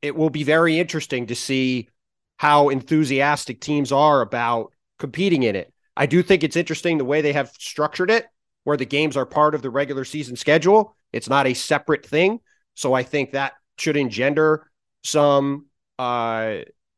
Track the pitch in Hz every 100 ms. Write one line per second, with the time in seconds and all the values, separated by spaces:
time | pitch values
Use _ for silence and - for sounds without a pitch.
0 | 147 156 156 151 143 160 165 160 170 160
1 | - 127 117 117 - 131 131 127 113 _
2 | _ _ _ - 147 147 143 135 - 156
3 | 139 135 143 147 - 120 - 147 127 139
4 | 151 139 110 123 117 117 107 _ _ -
5 | 131 139 196 156 120 95 - _ _ -
6 | 139 175 175 185 151 170 165 156 170 156
7 | 127 151 147 143 127 - - - 151 -
8 | 185 226 - _ _ _ - 147 127 143
9 | 156 139 127 143 151 151 127 127 139 135
10 | 131 151 127 123 - 156 170 214 214 _
11 | _ 120 - 139 131 123 - 147 - 143
12 | - 151 185 226 - _ _ - 131 131
13 | 123 147 135 135 139 - _ - 160 143
14 | 127 104 135 147 156 156 _ _ _ _
15 | - 151 147 143 139 143 143 _ _ -
16 | 123 120 117 113 110 98 - _ _